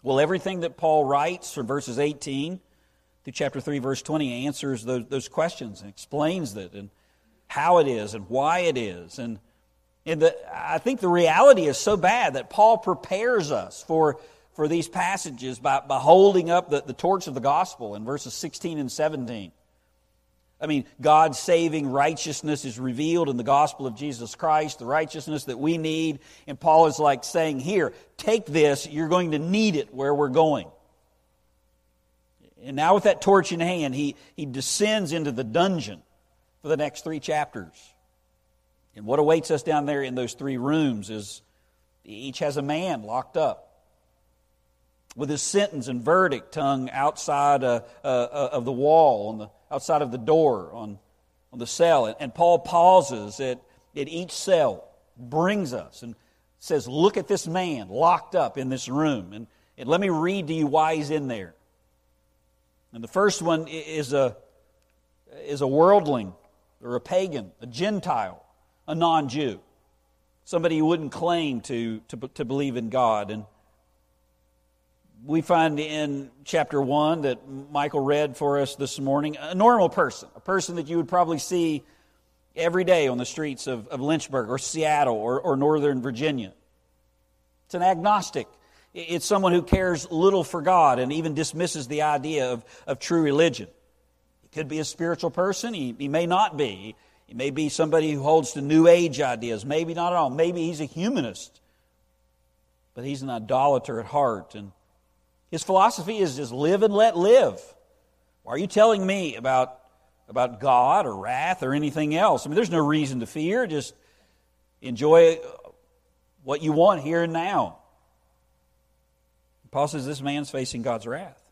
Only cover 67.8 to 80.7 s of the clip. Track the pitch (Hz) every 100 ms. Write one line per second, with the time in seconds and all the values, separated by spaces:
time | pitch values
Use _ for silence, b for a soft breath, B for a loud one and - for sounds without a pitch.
67.8 | 190 208 175 127 98 85 _ _ _ _
68.8 | - 160 135 143 143 131 139 92 _ _
69.8 | _ _ _ _ _ _ - 175 165 160
70.8 | 156 170 147 - 170 170 156 123 - 120
71.8 | 117 110 _ 113 131 - 127 139 139 123
72.8 | 113 127 120 107 104 107 104 _ _ _
73.8 | _ _ _ _ _ _ _ _ _ _
74.8 | _ _ _ 107 127 160 - 170 160 147
75.8 | 151 151 151 139 139 _ - 165 143 143
76.8 | 131 147 151 165 143 120 - 135 143 147
77.8 | 143 147 135 147 147 127 143 143 139 -
78.8 | 139 - 135 139 151 151 151 180 220 240
79.8 | 190 - 147 - - - - 190 180